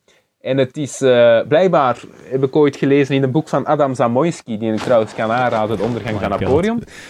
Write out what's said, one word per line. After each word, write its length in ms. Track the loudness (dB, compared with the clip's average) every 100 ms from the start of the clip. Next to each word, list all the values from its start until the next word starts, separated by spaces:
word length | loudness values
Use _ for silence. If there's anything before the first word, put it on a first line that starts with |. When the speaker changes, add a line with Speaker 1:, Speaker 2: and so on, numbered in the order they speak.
| _ _ _ _
Speaker 1:
En 160 | -4 -2
het 200 | -2 -4
is, 240 | -10 -2
eh, 380 | 2 6 6 4 2
blijkbaar, 520 | 2 2 2 2 -2 -8 -20 -8
heb 120 | -2
ik 120 | 0 2
ooit 200 | 0 0
gelezen 400 | 2 2 2 0
in 80 |
een 80 | 0
boek 160 | -2 -2
van 160 | -4 -2
Adam 300 | 0 0 0
Zamoyski, 640 | 0 0 -2 -4 -8 -6
die 160 | -4
ik 60 | -4
trouwens 340 | 0 0 0 -4
kan 160 | -4
aanraden, 460 | -2 -2 -2 -2 -2
De 60 |
ondergang 320 | -4 -4 -6 -6
Speaker 2:
Oh 60 |
Speaker 1:
van 80 | -4
Speaker 2:
my 60 | -2
God. 80 | 0
Speaker 1:
Napoleon. 360 | 0 0 -4 -8 -18